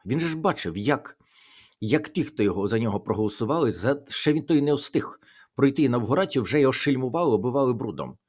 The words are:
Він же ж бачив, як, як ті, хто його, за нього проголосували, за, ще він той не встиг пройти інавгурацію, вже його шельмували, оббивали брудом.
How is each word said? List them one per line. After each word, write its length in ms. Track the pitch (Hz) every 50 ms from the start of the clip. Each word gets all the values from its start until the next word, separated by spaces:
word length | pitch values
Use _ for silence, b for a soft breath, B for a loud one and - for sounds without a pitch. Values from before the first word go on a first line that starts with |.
| -
Він 140 | 95 131 165
же 80 | 170
ж 100 | 165 160
бачив, 400 | 160 156 190 - - - 87 82
як, 400 | 98 104 139 143 - - - - _ b b b b b b b b b b b b
як 280 | 110 107 131 156 151 -
ті, 140 | - 175 143
хто 200 | - - - 104
його, 240 | 101 87 98 98
за 120 | 101 117 113
нього 200 | 117 110 98 101
проголосували, 760 | - - 101 104 110 104 - - 117 110 151 170 151 117 107
за, 300 | - - 127 139 139 -
ще 260 | - - - - 151 147
він 120 | 160 151
той 160 | - 165 147
не 120 | 139 147 147
встиг 460 | 135 - - - - - - - - b b b b b b b
пройти 280 | - 139 139 135 - 147
інавгурацію, 600 | 127 120 123 110 104 131 175 190 - - 135 104
вже 160 | - 127 151
його 140 | 135 131 127
шельмували, 600 | - - 143 139 127 131 123 113 170 175 147 113
оббивали 380 | 101 104 127 120 139 139 127 123
брудом. 440 | 113 - 107 78 71 67 64 65 _ _